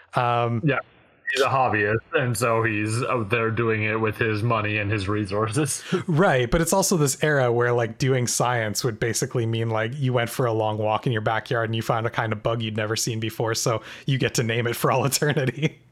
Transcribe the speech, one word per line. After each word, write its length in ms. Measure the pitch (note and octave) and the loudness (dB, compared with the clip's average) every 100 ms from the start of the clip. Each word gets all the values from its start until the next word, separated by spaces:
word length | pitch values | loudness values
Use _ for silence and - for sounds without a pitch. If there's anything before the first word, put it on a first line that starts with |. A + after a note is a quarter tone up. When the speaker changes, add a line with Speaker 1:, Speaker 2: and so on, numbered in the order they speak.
| - - | -6 0
Speaker 1:
Um, 460 | B2 A#2 A#2+ A#2 D3 | 2 2 2 2 0
Speaker 2:
Yeah. 140 | B2+ - _ _ _ - | 0 -4 _ _ _ -6
He's 100 | - | 0
a 40 | C3+ | 2
hobbyist, 520 | C3 B2 G#2+ G#2 - - | 4 2 2 2 0 0
and 220 | D#3 B2 A#2 | 0 0 0
so 240 | B2 A2+ | 2 2
he's 420 | A2+ G#2 G#2+ A2+ | 2 0 -2 -2
out 260 | C3+ B2 G#2 | -2 -2 0
there 220 | A#2+ A2+ | 0 0
doing 320 | A2 A#2 A2 | 0 0 0
it 180 | G#2+ A2 | 0 0
with 160 | A2 G#2 | -2 0
his 260 | A#2 G#2+ | -2 0
money 340 | A2+ A2+ G#2 G#2+ | 0 0 0 -2
and 120 | G2+ | -2
his 160 | A2 F#2+ | -2 -2
resources. 760 | G#2 G#2 G2+ A2 A2 D3+ - - F#3 | -2 -2 -2 -2 0 -2 -4 -4 -4
<laughs> 120 | - | 0
Speaker 1:
Right, 440 | D3+ G3 C3+ A#2+ | 2 4 4 2
but 80 | E3+ | 2
it's 140 | E3 | 2
also 240 | G3 F#3 F3+ | 2 2 2
this 260 | D3 - | 2 2
era 300 | D#3 D3 B2 | 2 2 2
where, 180 | A#2 A#2+ | 2 2
like, 260 | A#2+ A#2 A2 | 2 0 0
doing 280 | C3+ C3 A#2+ | 0 2 0
science 560 | - B2 B2 A2 G2+ | 0 0 0 -2 -2
would 160 | C3 A2 | -4 -2
basically 460 | A#2+ A2 C3 C3 A2+ | -2 -2 -2 -2 -2
mean, 240 | A2+ A#2 | -2 -2
like, 240 | A2 A2 C#3+ | -2 -2 -2
you 160 | C3 | 0
went 180 | B2 A#2 | 0 0
for 160 | - B2+ | 0 0
a 60 | |
long 260 | A2 G#2+ G#2+ | 2 0 0
walk 280 | G#2+ G#2+ - | 0 0 0
in 60 | |
your 80 | A2+ | -2
backyard 480 | A2 A2 - B2 A2+ | 0 -2 -2 -2 -2
and 60 | A2+ | -2
you 60 | |
found 240 | A2 A#2+ A2+ | -2 -2 -2
a 40 | |
kind 240 | - A2+ | -2 -2
of 100 | G#2+ | -2
bug 180 | A2+ A#2 | -2 -2
you'd 140 | A2+ G#2+ | -2 -4
never 220 | G#2+ A2 | -2 -2
seen 240 | - A2+ | -2 -4
before, 340 | A2 - A2+ A2+ | -6 -4 -2 0
so 260 | - A2+ - - - | 0 -2 -4 -10 -4
you 100 | C3+ | 0
get 160 | A#2 | 0
to 100 | - | 0
name 240 | A2+ A2+ A#2 | 0 0 -2
it 80 | A#2 | 0
for 160 | D3 | 2
all 140 | B2+ B2 | 2 2
<laughs> 0 | |
eternity. 760 | B2+ D3+ D3 C3 - D3 - _ | 2 0 2 0 0 -4 -4 _